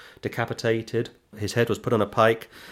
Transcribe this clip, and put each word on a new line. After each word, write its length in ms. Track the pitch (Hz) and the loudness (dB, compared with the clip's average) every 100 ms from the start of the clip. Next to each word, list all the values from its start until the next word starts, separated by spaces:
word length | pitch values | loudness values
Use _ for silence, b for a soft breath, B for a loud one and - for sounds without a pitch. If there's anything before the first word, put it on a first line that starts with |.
| B B | B B
decapitated. 880 | 101 - 117 117 117 113 113 117 117 - _ 104 | -6 -4 -4 -2 0 0 -2 -4 -4 -8 _ -8
His 160 | 104 | -2
head 140 | 120 117 | 0 0
was 120 | 104 | 0
put 120 | - | 0
on 100 | 117 | 0
a 40 | 101 | 2
pike, 440 | - 113 113 - B B | 4 4 4 -4 B B